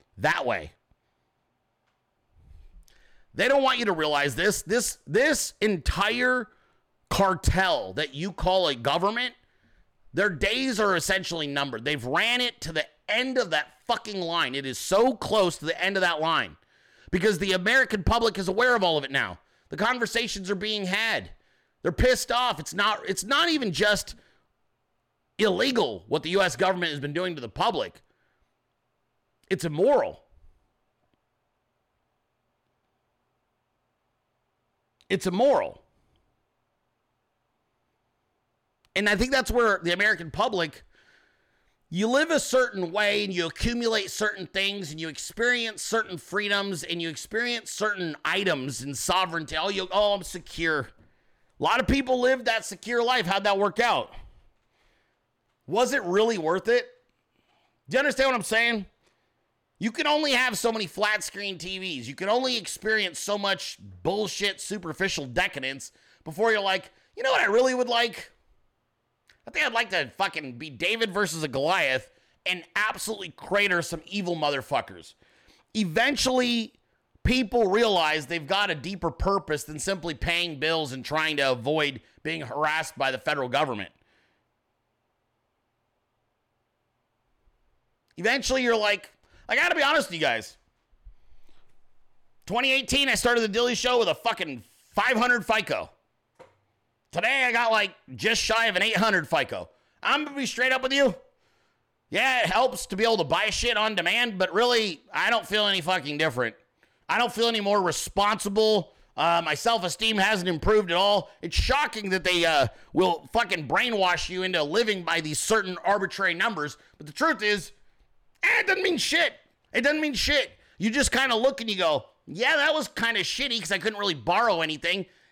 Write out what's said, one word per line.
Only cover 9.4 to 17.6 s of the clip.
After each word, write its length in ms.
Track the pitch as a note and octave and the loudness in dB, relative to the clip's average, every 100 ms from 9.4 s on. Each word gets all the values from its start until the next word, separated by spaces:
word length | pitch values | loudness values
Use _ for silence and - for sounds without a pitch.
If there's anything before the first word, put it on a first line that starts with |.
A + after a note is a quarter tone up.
| _ _ _ _ _ _ - | _ _ _ _ _ _ -8
their 160 | E3+ G3+ | -2 0
days 500 | D3+ G3 A#3+ C4 G#3+ | 0 -2 0 -2 0
are 160 | G#3 F3 | 2 2
essentially 520 | - F#3+ - E3 D3 | 0 -2 -2 -6 -4
numbered. 380 | C#3+ C#3+ A2+ B2+ | -2 -4 -4 -4
They've 180 | D3 | -4
ran 380 | A#2+ D#3+ A3 B3 | -2 0 2 0
it 180 | B3 - | -2 -6
to 120 | E3 | -6
the 140 | D#3 - _ - | -6 -6 _ -4
end 300 | A3 C4 B3+ | -2 0 -2
of 140 | G3 | 0
that 220 | D#3 - _ - | -2 -4 _ -4
fucking 340 | F3 G#3+ G3 | -4 -4 -6
line. 340 | E3+ E3+ C#3 C#3 | -2 0 0 -2
It 100 | C3+ | -6
is 120 | A#2+ | -8
so 360 | - F#3+ B3+ | 0 4 4
close 440 | A#3 - G#3+ F3+ - | 0 0 2 2 0
to 80 | D3+ | -6
the 160 | - | -2
end 140 | F#3 G3 | -2 2
of 60 | |
that 180 | F3+ D#3 | 0 2
line 380 | D#3+ D#3 G2 D2 _ _ _ _ - | 2 0 0 -8 _ _ _ _ -4
because 280 | F#3 G#3 E3+ | 0 2 2
the 160 | F#3+ | 0
American 500 | F#3 | 0